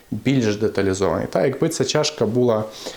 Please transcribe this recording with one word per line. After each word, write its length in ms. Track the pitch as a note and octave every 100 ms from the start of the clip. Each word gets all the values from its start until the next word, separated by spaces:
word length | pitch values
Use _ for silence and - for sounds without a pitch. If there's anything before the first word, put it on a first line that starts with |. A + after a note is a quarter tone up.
| -
більш 440 | G#2+ B2+ C#3 A2 G#2
деталізований. 720 | G#2+ G2+ G2 F#2+ F#2+ F#2 G#2
Та, 180 | - D3
якби 240 | - D#3+
ця 160 | - B2+
чашка 400 | D3+ D3 - A2
була 380 | B2 B2 A2 G#2+ - -